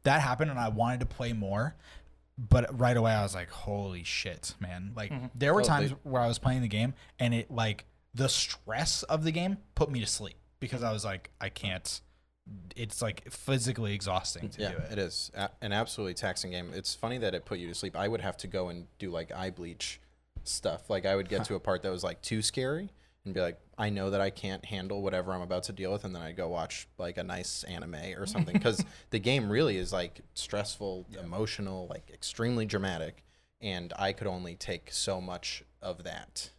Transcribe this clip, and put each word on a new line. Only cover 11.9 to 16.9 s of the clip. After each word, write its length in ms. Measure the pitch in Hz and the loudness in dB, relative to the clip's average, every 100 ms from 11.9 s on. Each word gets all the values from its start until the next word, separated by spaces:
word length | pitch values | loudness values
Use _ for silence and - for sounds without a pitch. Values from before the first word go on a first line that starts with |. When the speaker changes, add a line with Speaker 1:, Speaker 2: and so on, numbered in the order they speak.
| - - _ _ _ - 101 87 120 | -8 -10 _ _ _ -16 -14 -12 -8
Speaker 1:
It's, 260 | 110 - | -6 -2
like, 300 | 113 - - | -2 -4 -10
physically 640 | - - 135 120 117 107 | -8 0 2 2 0 0
exhausting 560 | 101 98 92 - 85 98 | 0 0 0 0 -6 -8
to 120 | - | -4
Speaker 3:
Yeah, 100 | 98 | -4
Speaker 1:
do 60 | 82 | -2
it. 120 | - | -4
Speaker 3:
it 60 | 104 | -2
is 320 | 90 - - | -2 -2 -6
a-, 160 | - 98 - | -4 -4 -4
an 100 | 110 | -2
absolutely 420 | 101 113 - 98 87 | 0 0 -2 -4 -2
taxing 360 | 98 90 92 | -2 -2 -4
game. 200 | 90 87 | -4 -6
It's 200 | 87 - | -6 -6